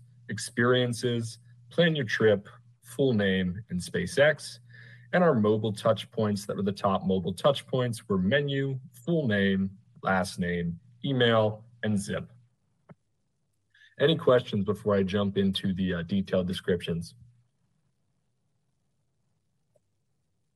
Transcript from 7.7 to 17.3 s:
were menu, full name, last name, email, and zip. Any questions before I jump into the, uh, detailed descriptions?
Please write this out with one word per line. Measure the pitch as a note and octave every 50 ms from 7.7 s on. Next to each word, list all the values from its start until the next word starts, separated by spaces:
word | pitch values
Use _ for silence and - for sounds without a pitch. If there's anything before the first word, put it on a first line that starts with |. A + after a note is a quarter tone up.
| - C3 B2 B2 A2 A2+ - -
were | G2+ F#2+
menu, | F2+ F#2+ B2+ D3 D3 C#3+ C#3 C#3 C#3 C#3 C3+ B2+ - -
full | - - - - E3+ E3 D3 A#2
name, | G#2 G2+ G2 G2 G2 F#2+ G2 G2 - - _ _ _ -
last | - F#2+ F#2+ F#2+ F2+ - - -
name, | F2+ F2 F2 F2 E2+ E2+ E2+ - - - - _ -
email, | C#3 C3+ B2 B2 A#2 A2+ A2+ G#2+ G#2+ G#2+ - - - - - -
and | G#2+ G#2+
zip. | G2 G2 - F#2+ - - - - - _ _ _ _ _ _ _ _ _ - - _ _ _ _ _ _ _ _ _ _ _ _ _ _ _ _ _ - - _ -
Any | B2+ D3 D#3+
questions | - - - B2+ B2 - - - G#2 F#2+
before | G2+ G2 - - G#2 G2+
I | G2 G2
jump | F#2 F#2+ G2+ G2+ G2+ G2 G2
into | G2 G2 F#2+ - - G2
the, | F#2 F2 F#2+ F#2 F2+
uh, | E2+
detailed | E2+ F2 G2 G2 F#2+ - - F#2 F2+ F2+
descriptions? | F2+ - - - F#2 E2+ - - E2+ E2 E2+ - - - - -